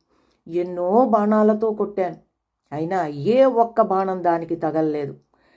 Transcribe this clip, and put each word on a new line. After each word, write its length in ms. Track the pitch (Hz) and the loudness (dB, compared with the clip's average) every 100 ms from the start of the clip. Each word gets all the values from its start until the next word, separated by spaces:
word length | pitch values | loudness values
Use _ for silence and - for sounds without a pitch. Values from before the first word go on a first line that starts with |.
| _ _ _ _ - | _ _ _ _ -8
ఎన్నో 580 | 170 175 175 180 220 254 | -6 -4 -4 0 2 4
బాణాలతో 680 | 214 208 214 214 214 226 | 2 2 4 2 2 0
కొట్టాను, 440 | 214 202 196 180 160 _ _ _ _ - | -2 -4 -4 -6 -6 _ _ _ _ -12
అయినా 360 | 147 165 185 156 | -8 -4 -4 -4
ఏ 360 | 143 156 247 269 | -4 0 4 4
ఒక్క 360 | 233 233 - | 4 0 2
బాణం 420 | 196 190 190 185 | 0 0 -2 -2
దానికి 320 | 175 170 165 165 | 0 0 -2 -4
తగలలేదు. 600 | 160 156 156 147 143 139 _ _ _ | -2 -2 -2 -2 -6 -10 _ _ _